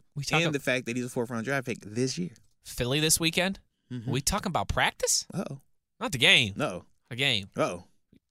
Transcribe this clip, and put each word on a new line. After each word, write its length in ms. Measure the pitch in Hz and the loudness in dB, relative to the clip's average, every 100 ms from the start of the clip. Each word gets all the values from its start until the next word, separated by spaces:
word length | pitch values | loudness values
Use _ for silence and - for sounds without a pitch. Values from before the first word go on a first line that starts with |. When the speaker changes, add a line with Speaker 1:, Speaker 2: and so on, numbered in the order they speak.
| _ | _
Speaker 1:
We 80 | 143 | -8
talk 140 | 135 156 | 0 2
Speaker 2:
and 40 | 165 | 2
Speaker 1:
ab- 40 | |
Speaker 2:
the 80 | 139 | 0
fact 260 | - 127 117 | 0 0 0
that 100 | 123 | -2
he's 100 | 123 | -2
a 20 | |
fourth 200 | 131 117 | -2 -2
round 140 | 117 | -2
draft 220 | 113 139 127 | -2 -2 -2
pick 140 | 104 | -6
this 360 | 98 110 131 147 | -4 -2 -2 -2
year. 120 | 175 - - _ | -6 -10 -20 _
Speaker 1:
Philly 360 | - - 123 147 | -10 -4 0 2
this 180 | 156 - | 2 4
weekend? 400 | 160 180 185 190 _ _ - | 2 2 0 -2 _ _ -12
Speaker 2:
Mm-hmm. 180 | 123 113 | -8 -2
Speaker 1:
We 80 | 127 | -2
talking 300 | - 208 202 | 0 -2 0
about 180 | 113 - | -2 0
practice? 580 | 123 160 - 494 - - | 2 2 0 -2 -2 -2
Speaker 2:
Uh-oh. 260 | 165 - 139 _ _ _ - | -8 -8 -10 _ _ _ -8
Speaker 1:
Not 140 | 240 | -4
the 60 | 127 | 4
game. 340 | 160 175 107 95 | 6 6 4 0
Speaker 2:
No. 280 | 135 90 - _ - | -2 -4 -12 _ -10
Speaker 1:
A 60 | 120 | -2
game. 320 | 139 107 92 - | 0 0 -2 -2
Speaker 2:
Uh-oh. 280 | 143 90 - _ _ _ _ | -2 -2 -12 _ _ _ _